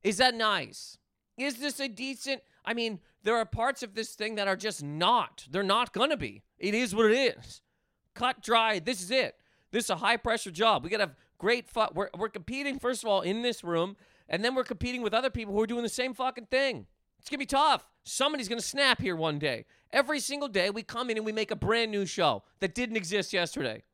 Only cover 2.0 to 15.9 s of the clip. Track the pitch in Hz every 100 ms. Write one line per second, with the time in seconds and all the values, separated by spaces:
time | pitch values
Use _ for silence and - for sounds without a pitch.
2 | 262 269 269 262 _ _ - 233 226 190
3 | _ _ 202 233 220 220 240 269 233 196
4 | 220 - 214 214 196 190 208 190 143 151
5 | 180 240 135 - - 160 196 208 240 -
6 | 269 285 135 101 _ _ 190 214 247 202
7 | 220 233 269 - - - _ _ _ _
8 | _ - 247 - - 233 226 202 165 226
9 | 180 262 180 - _ _ _ 220 - 170
10 | 202 233 240 226 196 165 226 175 151 208
11 | 185 131 _ _ 190 240 - - 214 165
12 | 196 - 214 202 165 262 285 269 240 254
13 | 226 196 175 214 240 226 170 170 180 202
14 | _ _ _ 170 226 262 247 220 247 247
15 | 226 220 254 240 214 202 220 240 233